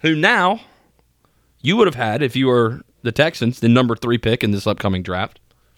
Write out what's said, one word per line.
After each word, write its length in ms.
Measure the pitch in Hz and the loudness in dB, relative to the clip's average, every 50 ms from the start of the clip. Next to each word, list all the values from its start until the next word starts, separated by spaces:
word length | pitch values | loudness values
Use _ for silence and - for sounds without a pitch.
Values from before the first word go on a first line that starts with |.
| - | 0
who 120 | 160 160 | 0 0
now 460 | 151 156 202 247 214 180 180 208 226 - _ _ _ _ _ _ _ _ _ _ _ _ _ _ _ _ _ _ _ - | 2 2 2 2 2 2 0 0 -2 -8 _ _ _ _ _ _ _ _ _ _ _ _ _ _ _ _ _ _ _ -2
you 120 | 143 185 233 | -2 2 2
would 80 | 226 | 2
have 80 | 185 135 | 2 2
had, 280 | 120 123 110 107 117 147 | -2 -4 -2 -2 -2 -2
if 140 | 127 - | -2 -2
you 120 | 131 135 131 | 0 0 2
were 340 | 123 123 117 110 120 - - _ _ _ | 2 2 2 0 -2 -8 -14 _ _ _
the 100 | - 120 | -8 -6
Texans, 500 | 110 - - 165 165 - 123 113 120 - | 0 0 0 0 0 -2 -4 -4 -2 0
the 80 | - 117 | 2 4
number 260 | 117 127 127 117 117 | 4 4 4 2 -2
three 220 | 110 - 120 117 117 | -4 -2 -2 -2 0
pick 260 | - 113 117 - - | 0 -2 -2 0 0
in 60 | 107 | -2
this 160 | 101 98 - | -2 -2 -2
upcoming 360 | 107 101 - - 104 95 92 90 | -4 -4 -2 -2 -4 -4 -4 -6
draft. 380 | 92 90 90 101 - _ _ _ _ _ _ _ _ _ | -6 -6 -6 -6 -8 _ _ _ _ _ _ _ _ _